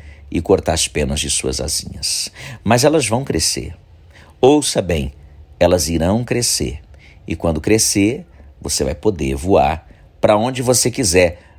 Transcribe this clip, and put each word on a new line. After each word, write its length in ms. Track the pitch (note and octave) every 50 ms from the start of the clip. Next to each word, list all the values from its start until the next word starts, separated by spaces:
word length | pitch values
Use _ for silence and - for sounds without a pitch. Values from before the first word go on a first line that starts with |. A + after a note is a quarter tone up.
| - - - - - -
e 100 | - E2+
cortar 320 | E2 - G2 - - - D#2+
as 140 | - -
penas 320 | - - D#2 D2 C2+ D2 D2+
de 100 | C#2+ C#2
suas 320 | - - - C2 B1+ -
asinhas. 720 | B1+ - - - - - - - - - - - - - - - - C#3 B2 - -
Mas 200 | G2 A#2+ B2 C3+
elas 240 | D3 D#3+ D#3+ B2
vão 160 | G#2+ A2+ B2+ C#3
crescer. 520 | - - D#2+ - - - - - D#2+ E2+ - - _ - - - - - - - - - -
Ouça 400 | B2+ C3 D3+ D3 C#3 - - A2+
bem, 320 | F#2+ E2+ E2+ D2+ C2+ C#2 - - - - - - - _ - -
elas 280 | E2+ F2 F#2 - D2 E2
irão 340 | E2 D#2 D#2+ F#2 G#2 A#2+ B2
crescer. 560 | - B2 A#2+ A#2+ - - - C#2 A#1+ B1+ - - - - - - - - - -
E 80 | - E2+
quando 260 | - - E2+ D#2+ D#2+
crescer, 640 | - F#2+ G#2+ A2 - - - G#2 G2 A2 C3 F#3 E3+ _ - - - - - -
você 220 | - D2+ - - C#2+
vai 120 | C2 -
poder 400 | - - A2 G2 E2 C#2+ C2+ C#2
voar 520 | C2+ D#2+ F#2+ G2 D#2 C2+ D2+ D#2+ - - - - - - - _ -
pra 180 | - A2 G#2
onde 240 | G#2 A2+ C3 C3 B2+
você 280 | B2 B2+ B2 - - A#2+
quiser. 500 | A2+ C3+ A#2 F2 E2+ F#2 F2+ E2 D#2+ - - - -